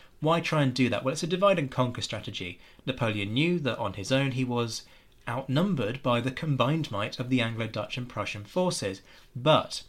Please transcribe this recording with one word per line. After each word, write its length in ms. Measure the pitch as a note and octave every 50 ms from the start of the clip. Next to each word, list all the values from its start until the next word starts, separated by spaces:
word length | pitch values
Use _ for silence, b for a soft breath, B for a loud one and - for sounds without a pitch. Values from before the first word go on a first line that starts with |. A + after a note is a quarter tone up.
| B B B -
Why 220 | C#3+ D#3 E3 E3+
try 220 | E3 - D#3+ D#3 C#3+
and 100 | C3 A#2+
do 160 | C3+ B2+ A2+
that? 140 | G#2 - A#2+
Well, 100 | C3 D#3
it's 100 | - -
a 40 | D#3
divide 320 | E3+ F3+ G3+ G3+ F#3+ E3+
and 120 | C#3+ C3
conquer 300 | - - B2+ B2 A#2 -
strategy. 580 | - - - G#2 - - G#2 - F#2 F2+ F2+ B B B B B -
Napoleon 480 | - C3 - B2 A2 G#2+ G#2+ G2+ G2+ G#2+
knew 260 | C3 D#3 F3 F3 E3+
that 180 | C#3+ B2 A2 -
on 160 | A#2 G2 -
his 180 | G#2 F#2+ -
own 200 | C3 C3+ C#3 C3+
he 120 | A#2+ B2+ C3
was 400 | B2 A#2+ A#2+ A#2 A2+ G#2 - b b b b b b b b - -
outnumbered 760 | A#2 B2+ C3+ - C3 D3 F3 G#3 F#3 C3+ G#2+ G2+ A#2+ -
by 180 | - B2+ A#2+ A#2+
the 120 | A#2+ C3
combined 580 | B2+ - E3+ D#3 C#3 A#2+ A#2+ C3 D#3 E3 D3+ -
might 300 | G#2 G2 G#2+ C3 - -
of 100 | B2 B2
the 100 | C3 B2+
Anglo-Dutch 580 | A2+ A2+ A#2 A2+ A2+ A2 - A2 G#2 - - C3+
and 120 | B2 A#2+
Prussian 340 | - A2 G2+ - - G#2 G#2
forces. 580 | - - F3+ F3+ F3+ F3 - A2 G2 F#2+ - B B B B B B -
But 480 | B2 B2 - - A2+ - - - - B